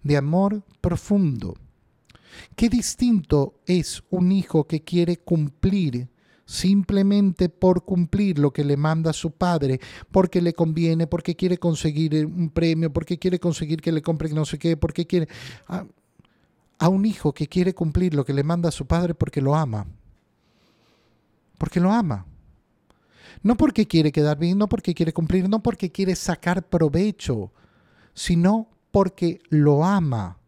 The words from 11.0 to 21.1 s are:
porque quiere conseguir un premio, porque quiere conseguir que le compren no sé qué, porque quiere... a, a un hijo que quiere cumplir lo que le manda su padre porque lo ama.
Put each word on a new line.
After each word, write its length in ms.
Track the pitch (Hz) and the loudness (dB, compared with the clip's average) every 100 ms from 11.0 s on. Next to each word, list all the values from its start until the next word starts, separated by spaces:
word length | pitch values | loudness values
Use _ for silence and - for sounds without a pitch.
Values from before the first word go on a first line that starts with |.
| 165 | -2
porque 280 | 170 165 | -2 -4
quiere 220 | 170 180 180 | -4 -2 0
conseguir 680 | 170 156 156 147 160 156 | -2 0 -2 -2 0 0
un 240 | 156 175 165 | -2 -4 -4
premio, 440 | - 165 160 160 | 0 0 0 -2
porque 240 | 147 156 175 | -4 -6 -4
quiere 220 | 185 175 | -2 0
conseguir 420 | 175 156 151 160 | -2 -4 -4 -4
que 100 | 165 | -2
le 100 | 160 | -2
compren 340 | 165 160 156 | -2 -4 -2
no 100 | 151 | -4
sé 120 | 151 143 | -4 -2
qué, 200 | 170 160 | -2 0
porque 280 | 165 160 165 | -2 -4 -2
quiere... 200 | 180 156 - 131 120 - | -2 -2 -10 -18 -20 -10
a, 180 | 180 175 _ _ _ _ _ _ _ _ _ | -10 -10 _ _ _ _ _ _ _ _ _
a 100 | 165 | 0
un 160 | 190 | 2
hijo 280 | 214 202 151 | 0 0 -4
que 140 | - 151 | -2 -4
quiere 260 | 180 180 | 0 0
cumplir 400 | 185 160 180 180 | 0 -2 0 0
lo 100 | 147 | 0
que 100 | 135 | -2
le 100 | 139 | -2
manda 280 | 143 175 170 | 0 0 -2
su 140 | - | -4
padre 280 | 135 170 175 | -2 0 0
porque 280 | 160 135 147 | -2 -2 0
lo 140 | 135 | 2
ama. 320 | 151 143 107 101 - - _ _ _ _ _ _ _ _ _ _ | 2 0 -4 -8 -16 -20 _ _ _ _ _ _ _ _ _ _